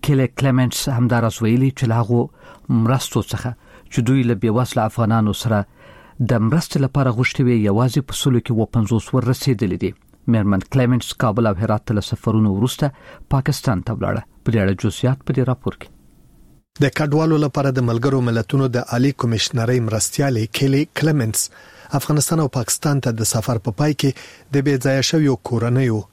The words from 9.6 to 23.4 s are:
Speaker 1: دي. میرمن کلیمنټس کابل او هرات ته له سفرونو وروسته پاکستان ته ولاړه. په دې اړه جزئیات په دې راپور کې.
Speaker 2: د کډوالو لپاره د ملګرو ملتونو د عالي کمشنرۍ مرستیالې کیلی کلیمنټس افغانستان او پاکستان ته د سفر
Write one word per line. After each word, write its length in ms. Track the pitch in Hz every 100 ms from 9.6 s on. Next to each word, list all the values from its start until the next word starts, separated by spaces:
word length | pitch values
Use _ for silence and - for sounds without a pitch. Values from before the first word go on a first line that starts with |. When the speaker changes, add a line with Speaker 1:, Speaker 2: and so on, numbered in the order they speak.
| 107 90
Speaker 1:
دي. 80 | 92 - _ _ -
میرمن 380 | 117 101 98 -
کلیمنټس 400 | 135 123 127 - -
کابل 200 | 123 104 113
او 20 | 90
هرات 200 | 104 104
ته 140 | - 104
له 80 | -
سفرونو 460 | - - 110 107
وروسته 360 | 98 123 - - - - - - 139
پاکستان 480 | 135 139 - 95
ته 140 | - 113
ولاړه. 240 | 95 101 - -
په 40 | -
دې 60 | 113
اړه 100 | 95 95
جزئیات 340 | 110 - - 135 -
په 60 | 135
دې 60 | 127
راپور 260 | 127 - -
کې. 80 | - - - - - - - - _ -
Speaker 2:
د 60 | 143 -
کډوالو 400 | 151 147 160 156
لپاره 280 | 147 147 139 131
د 80 | 123
ملګرو 300 | 117 139 135
ملتونو 420 | 123 113 110 139 131
د 100 | 120 -
عالي 180 | 120 135 135
کمشنرۍ 580 | 120 110 - 123 113 123
مرستیالې 600 | 113 107 - - 143 120 113 -
کیلی 260 | 139 135 156 -
کلیمنټس 440 | 151 151 113 110 - - - - - 139
افغانستان 440 | - 151 - 165
او 60 | 147 135
پاکستان 440 | 113 - 156 143 127
ته 100 | 113
د 80 | -
سفر 300 | 120